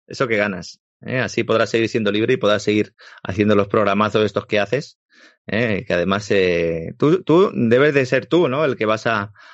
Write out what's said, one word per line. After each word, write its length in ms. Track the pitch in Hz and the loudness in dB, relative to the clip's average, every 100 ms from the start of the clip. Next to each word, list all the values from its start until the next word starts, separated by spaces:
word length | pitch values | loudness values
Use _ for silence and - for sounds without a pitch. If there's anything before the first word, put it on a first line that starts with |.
| - | -12
eso 220 | - 131 | -6 -2
que 80 | 107 | 0
ganas, 440 | 104 90 87 - _ _ | -2 -4 -12 -18 _ _
¿eh? 160 | - 127 | -8 -4
Así 240 | 110 - | -4 -4
podrás 260 | 110 113 113 | 0 0 0
seguir 200 | 113 113 | 0 0
siendo 240 | 120 104 | -2 -2
libre 220 | 104 113 | 0 0
y 20 | 127 | 0
podrás 260 | 104 104 | 0 0
seguir 320 | 104 107 101 _ - - | 0 0 -2 _ -20 -14
haciendo 320 | - 92 104 101 | -6 0 2 2
los 100 | 101 | 2
programazos 580 | 110 101 98 107 113 | 0 2 0 0 0
estos 220 | 107 - - | 0 -2 -2
que 140 | 104 | -2
haces, 400 | 101 131 - _ _ _ - _ - | -2 -4 -6 _ _ _ -20 _ -6
¿eh? 360 | 107 120 95 | -2 -2 -2
Que 80 | - | -2
además, 380 | 87 87 98 107 | -2 0 -2 0
eh, 640 | 101 92 82 82 82 82 - | 2 2 2 0 -4 -8 -2
tú, 280 | 143 185 | 0 0
tú 260 | - 165 208 | 2 2 2
debes 400 | - 117 123 147 | 0 2 4 4
de 140 | 139 127 | 2 2
ser 200 | 131 - | 0 0
tú, 220 | 165 156 | 0 2
¿no? 160 | 131 | 0
El 120 | 156 117 | -2 -2
que 100 | 107 | -2
vas 220 | 110 120 | 0 0
a, 240 | 110 101 - - | -2 -4 -12 -20